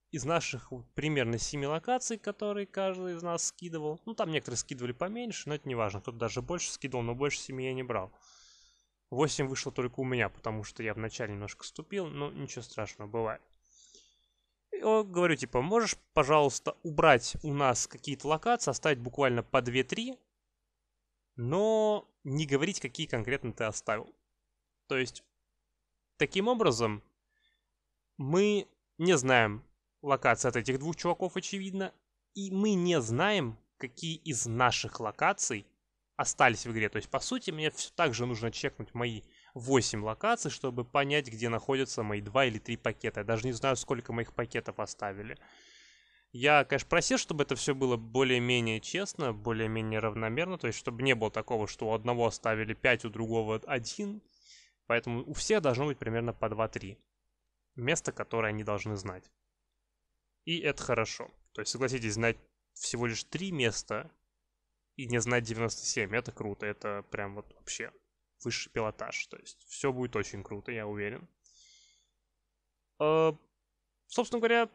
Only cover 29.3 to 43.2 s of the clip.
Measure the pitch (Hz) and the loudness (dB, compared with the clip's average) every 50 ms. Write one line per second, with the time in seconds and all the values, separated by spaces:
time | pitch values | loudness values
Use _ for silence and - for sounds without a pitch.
29.3 | 127 120 113 104 104 - - _ _ _ _ _ _ - - 139 139 127 - 127 | 6 6 6 6 2 -4 -10 _ _ _ _ _ _ -8 0 0 0 4 6 4
30.3 | 117 - - 123 117 123 110 131 127 131 143 165 165 - - 175 170 - 185 180 | 4 6 4 0 0 0 0 0 -2 -2 -2 -4 -6 -2 0 -2 0 0 -2 -4
31.3 | - 190 - - 196 196 190 196 185 190 190 180 - _ _ _ _ _ _ _ | -4 -4 -6 -4 -6 -6 -6 -4 -4 -4 -4 -4 -6 _ _ _ _ _ _ _
32.3 | - 196 196 190 190 190 208 220 202 180 175 180 170 151 117 110 117 127 180 208 | -8 -8 -6 -2 0 2 4 4 4 4 4 4 4 4 2 2 0 2 2 2
33.3 | 214 190 139 117 110 - _ _ _ - 131 123 - - 170 165 160 - - 160 | 2 2 0 -2 -4 -8 _ _ _ -12 -12 -12 -10 -10 -8 -8 -8 -8 -6 -6
34.3 | 135 107 - 117 113 123 127 120 117 - - 104 - - 117 107 - - 151 180 | -4 -4 -2 -2 2 4 4 4 4 2 -2 -4 -6 -6 -6 -6 -2 2 2 2
35.3 | 202 - - - 120 101 - _ _ _ _ _ _ _ _ _ - - 131 - | 2 2 -2 -4 -4 -4 -6 _ _ _ _ _ _ _ _ _ -6 -4 -2 -2
36.3 | - - 143 127 110 - - 120 113 113 107 104 - 107 - - - 135 - - | 4 6 6 6 6 4 -2 -4 -2 0 0 0 -2 -4 -6 -4 -4 -4 -2 -2
37.3 | 254 247 - 196 160 156 156 151 - - - - - - 170 147 117 117 120 123 | -4 -4 -4 -6 -4 -2 -2 -2 -2 -2 -10 -6 0 2 2 2 2 0 -2 -2
38.3 | 120 107 117 117 - - - 139 - - 110 - - 120 120 120 113 101 - - | -2 -2 -4 -4 -4 -2 -4 -4 -4 -6 -12 -8 -4 -4 -4 -2 -4 -6 -12 -14
39.3 | _ _ _ - - 127 117 131 135 123 107 - - 104 104 107 110 - - 220 | _ _ _ -18 -14 -8 0 4 4 6 6 4 -2 -2 -4 -4 -4 0 0 0
40.3 | 240 - - 147 - - - 131 120 123 120 - - 143 143 139 147 151 135 120 | 0 2 -2 -6 -6 -4 -4 -4 -2 -4 -4 0 2 2 4 4 2 0 0 -2
41.3 | 110 107 117 117 117 110 - - 135 135 135 - - 123 110 104 104 104 104 107 | -6 -2 0 0 0 0 0 0 0 2 0 -2 -2 -4 -2 -2 -2 -4 -4 0
42.3 | 101 131 135 123 107 107 - - 117 - - 117 107 - - 113 - 113 | 2 4 4 4 2 -2 -6 -6 -6 -2 -2 -4 -4 -2 -4 -4 -4 -4